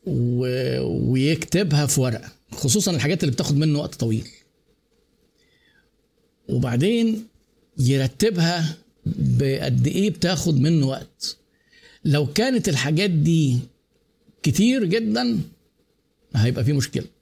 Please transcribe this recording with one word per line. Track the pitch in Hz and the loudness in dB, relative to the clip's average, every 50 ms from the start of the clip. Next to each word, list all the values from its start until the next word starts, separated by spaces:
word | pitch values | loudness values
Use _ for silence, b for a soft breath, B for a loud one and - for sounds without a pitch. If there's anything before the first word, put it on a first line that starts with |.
| _ | _
و-، | 196 143 123 120 120 123 120 127 127 123 131 127 131 127 127 | -4 -2 -2 0 0 0 -2 -2 -2 -2 -2 -2 -2 -2 -2
ويكتبها | 131 127 - 127 120 123 127 131 135 147 160 156 - - - 180 208 160 147 147 147 | -2 -2 -2 -2 0 0 0 2 2 0 0 -2 -2 -2 0 0 0 2 2 0 2
في | 131 - 139 | 2 0 0
ورقه، | 127 127 113 - - - - _ _ _ | 0 0 -2 -6 -10 -16 -20 _ _ _
خصوصا | - - - 135 - 214 - 196 | -10 -4 -2 0 0 0 0 0
الحاجات | 170 139 110 147 190 160 196 | -2 0 0 -2 -2 0 -2
اللي | 143 | -2
بتاخد | 120 - 127 127 143 | -2 -2 -2 -2 0
منه | 139 156 156 147 143 | 0 2 0 0 -2
وقت | 147 - - | -4 -6 -6
طويل، | - 117 113 110 110 98 - - - _ _ _ _ _ _ _ _ _ _ _ _ _ _ _ _ _ _ b b b b b b b b b b b b b _ _ _ _ _ _ _ _ _ _ - | -6 -4 -2 -2 -4 -4 -10 -18 -20 _ _ _ _ _ _ _ _ _ _ _ _ _ _ _ _ _ _ b b b b b b b b b b b b b _ _ _ _ _ _ _ _ _ _ -4
وبعدين | 131 127 131 123 117 120 156 202 233 233 226 226 220 214 226 - _ _ _ _ _ _ _ _ _ | -2 -2 0 0 0 0 2 2 2 2 2 0 0 -4 -8 -14 _ _ _ _ _ _ _ _ _
يرتبها | - 127 123 139 135 135 127 - - 208 226 190 170 165 165 175 170 160 156 160 - _ _ _ _ _ | 0 2 2 2 2 0 -2 0 0 0 0 2 2 0 0 0 -2 -2 -4 -6 -10 _ _ _ _ _
بقد | - - - 143 131 123 120 139 135 135 - - 135 123 127 123 | -6 -4 -2 0 2 2 2 2 0 0 -2 -2 -2 0 0 0
ايه | 147 156 180 202 208 | 0 0 0 0 0
بتاخد | - - - 175 190 - - 180 151 127 | 0 0 -2 -2 0 0 0 0 2 2
منه | 131 156 170 156 135 | 2 4 2 2 2
وقت. | 131 135 - - - _ _ - - - _ _ b b b b b b b b b b b b | 0 -4 -6 -10 -18 _ _ -10 -10 -10 _ _ b b b b b b b b b b b b
لو | 156 139 147 147 127 - | 0 2 2 0 0 0
كانت | - 240 269 254 226 - 202 | 0 0 2 0 0 0 0
الحاجات | 147 - 131 143 156 160 202 196 | -2 0 0 0 0 0 0 0
دي | 170 156 151 165 165 165 151 131 123 123 - - _ _ _ _ _ _ _ _ _ _ _ _ _ _ - | 2 2 2 4 4 4 2 2 0 -2 -2 -6 _ _ _ _ _ _ _ _ _ _ _ _ _ _ -2
كتير | 156 - - 208 240 262 269 214 | 0 2 4 4 4 4 2 0
جدا | 165 190 233 226 214 214 240 247 240 226 185 - - - _ _ _ _ _ _ _ _ _ _ _ _ _ _ _ - | 0 0 0 0 0 -2 0 0 0 -2 -2 -4 -6 -14 _ _ _ _ _ _ _ _ _ _ _ _ _ _ _ 0
هيبقى | 120 110 123 123 - 113 | 2 2 2 2 0 0
في | 127 147 | 2 2
مشكلة. | 139 123 - - - - - _ _ | 0 0 -2 -4 -8 -8 -8 _ _